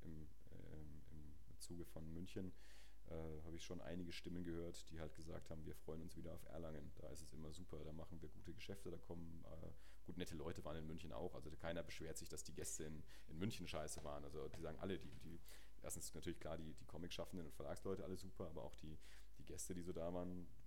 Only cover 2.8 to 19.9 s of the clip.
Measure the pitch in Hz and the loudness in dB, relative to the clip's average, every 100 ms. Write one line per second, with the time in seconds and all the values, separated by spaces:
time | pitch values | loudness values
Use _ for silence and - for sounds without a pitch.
2.8 | - - - 80 80 78 82 82 - 90 | -2 -2 0 0 2 0 0 0 0 0
3.8 | - 87 87 87 87 87 87 82 85 85 | 2 2 2 0 2 2 4 4 2 0
4.8 | - 82 78 80 80 82 - 80 78 78 | -2 0 0 0 0 0 0 0 0 0
5.8 | - 80 82 85 82 82 - 82 80 78 | 0 0 0 -2 -2 -2 -2 0 0 0
6.8 | 73 - - 76 - 76 78 80 90 78 | -2 -2 -2 -2 -2 -2 -2 -2 -2 -2
7.8 | 76 78 80 82 78 - - 85 - 98 | -2 -2 -2 -2 -2 -2 -4 -2 0 0
8.8 | 92 87 - 85 85 82 - 82 85 - | 0 -2 -2 -2 0 -2 -4 -4 -2 -2
9.8 | - - - 87 90 104 78 92 76 80 | -4 -2 -2 2 2 2 2 2 2 2
10.8 | 78 82 78 - 90 - - - 82 85 | 2 0 0 0 0 0 -2 0 2 2
11.8 | 80 - 82 80 80 80 - 78 87 - | 2 0 0 0 0 -2 -2 0 0 2
12.8 | 78 78 - - - 78 101 110 85 85 | 0 0 -2 -4 -2 2 4 2 0 0
13.8 | 76 - 76 71 71 76 71 - 80 80 | 2 0 0 0 0 0 0 0 0 2
14.8 | 95 92 - - 80 85 - - - - | 2 2 0 -4 -2 -2 -2 -2 -4 -2
15.8 | - 87 - 85 82 82 78 82 80 - | 0 0 0 0 2 2 2 0 0 -2
16.8 | - 80 85 - 85 92 76 - 73 87 | -2 0 0 2 2 0 0 0 0 2
17.8 | 98 95 90 90 95 - 90 82 64 - | 4 4 4 0 0 0 0 0 -2 -2
18.8 | 76 78 - - - - 76 73 - 90 | -2 -2 -2 -2 -2 -2 -2 -2 2 2
19.8 | 85 | 2